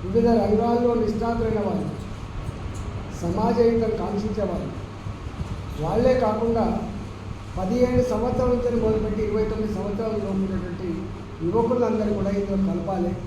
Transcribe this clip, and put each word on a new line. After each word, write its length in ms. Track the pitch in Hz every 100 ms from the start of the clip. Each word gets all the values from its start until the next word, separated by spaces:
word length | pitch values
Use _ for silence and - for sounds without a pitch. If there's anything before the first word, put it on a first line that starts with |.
| -
వివిధ 220 | 226 233 226
రంగాల్లో 500 | 202 214 233 240 240 226
నిష్ణాతులైన 580 | 208 - 233 233 226 214 196
వాళ్ళు, 220 | 170 151 - - - - - - - - - - - - -
సమాజ 340 | 170 190 226 240 233
హితం 220 | 226 220 -
కాంక్షించే 420 | 196 202 208 208 190
వాళ్ళు, 160 | 170 147 151 - - - - - - - - - -
వాళ్ళే 280 | 156 208 254 254
కాకుండా 400 | 220 220 233 233 - - - - - - - - - -
పదిహేను 460 | 190 247 247 247 247
సంవత్సరాల 400 | 220 247 254 247 240
నుంచి 260 | 247 233
మొదలుపెట్టి 400 | 220 214 208 202 214
ఇరవై 180 | 208 214
తొమ్మిది 220 | 214 214 202
సంవత్సరాల 360 | 208 202 226 214
లోపు 100 | 196
ఉన్నటువంటి 560 | 190 190 180 165 170 180 160 - - - - 165
యువకులందరూ 680 | 214 233 247 226 214 208 208
కూడా 140 | 196 196
ఇందులో 180 | 196 190 190
కలపాలి. 440 | 165 - 185 175 -